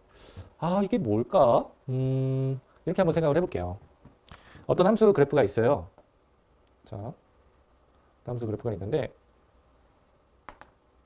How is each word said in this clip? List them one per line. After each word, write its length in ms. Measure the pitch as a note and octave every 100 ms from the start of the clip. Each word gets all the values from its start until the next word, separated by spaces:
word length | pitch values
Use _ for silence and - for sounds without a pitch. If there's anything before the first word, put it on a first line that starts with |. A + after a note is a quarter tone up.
| _ _ - - - -
아, 220 | D#3+ F#3+
이게 140 | G3 A#3+
뭘까? 680 | A#2+ G#2+ B2 F#3+ C3+ C3 - _ -
음, 720 | B2+ C3 C3 C3 C3 C3+ C3 _ _ D#3+
이렇게 160 | E3+
한번 100 | F3
생각을 220 | D#3+ D#3 D3+
해볼게요. 420 | F3 - F2+ G2 - _ - _ _ - - - -
어떤 200 | C3+ F#3
함수 260 | A3 G#3+
그래프가 300 | G3 C#3 D3
있어요. 460 | G2+ - A2+ B2 E2+ _ _ _ _ _ _ _ _ _
자, 280 | - G2+ A2+ - _ _ _ _ _ _ _ _ _ _ -
함수 200 | B2 A#2+
그래프가 260 | - A#2+
있는데 400 | G2 G2 D3 A#2 _ _ _ _ _ _ _ _ _ _ _ _ _ - - - _ _ _